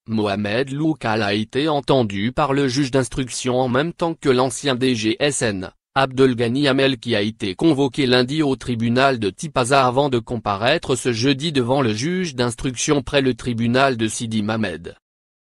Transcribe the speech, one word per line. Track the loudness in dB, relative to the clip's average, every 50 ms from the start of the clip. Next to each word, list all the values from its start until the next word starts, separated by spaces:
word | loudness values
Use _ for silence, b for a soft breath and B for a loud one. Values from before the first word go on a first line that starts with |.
| _ -4
Mohamed | -2 -2 0 0 0 -2 -2 -2 -2 -2 -2 -2
Loukal | -4 -2 -2 -2 -2 -2 -2 -2 -2 0 0
a | 0 0
été | -2 -2 -4 -4 -2 -2 0
entendu | 0 0 0 2 2 2 2 2 0 -2 -2 -2 0
par | 0 0 0 2
le | 2 0
juge | 0 0 0 0 0
d'instruction | 2 0 0 0 -2 -6 -6 -6 -6 -6 -4 -2 0 0
en | 0 2
même | 0 0 0 -2 -4
temps | -4 -4 -4 -4
que | -2 0 2
l'ancien | 2 2 2 0 -2 -4 -4 -2 -2
D | 0 0 0 0
G | 0 0 -2 0 0
S | 0 -2 -2 -2 -2
N, | -2 -4 -4 -8 -10 -14 _ _ _ -2
Abdelghani | 0 0 0 4 4 4 4 4 2 0 0 0 0 2
Hamel | 2 2 2 2 2 0 -2
qui | -2 -2 -2
a | 0
été | 0 -2 -4 -4 -6 -6 -2
convoqué | 2 2 2 4 4 2 0 0 0 2
lundi | 4 4 4 2 2 0 0 0
au | 0 -2
tribunal | -2 -4 -4 -4 -2 0 0 2 4 4 2 2 0
de | -2 -4
Tipaza | -4 -4 -8 -6 -2 -2 0 2 4 4 4
avant | 4 4 2 2 2
de | 0 -2
comparaître | -2 -4 -6 -4 -2 -2 -2 0 0 0 0 0 0 -2 -2
ce | 0 0 -2 -2
jeudi | 0 2 0 0 0 -2 -2 0
devant | 0 0 2 2 2 2
le | 0 0
juge | -2 -2 -2 -2 -2 -4 -4 -2
d'instruction | -2 -2 -2 -2 -4 -4 -6 -4 -2 0 0 0 0 0
près | 0 0 0 2
le | 2 0
tribunal | -2 -4 -4 -2 -2 0 2 2 4 4 2 2
de | 0 -2 -2
Sidi | -2 -4 -6 -4 -2 -2 -2
Mamed. | -2 -2 -2 -2 -4 -6 -8 -12 -14 -16 _ _ _ _ _ _ _ _ _ _ _ _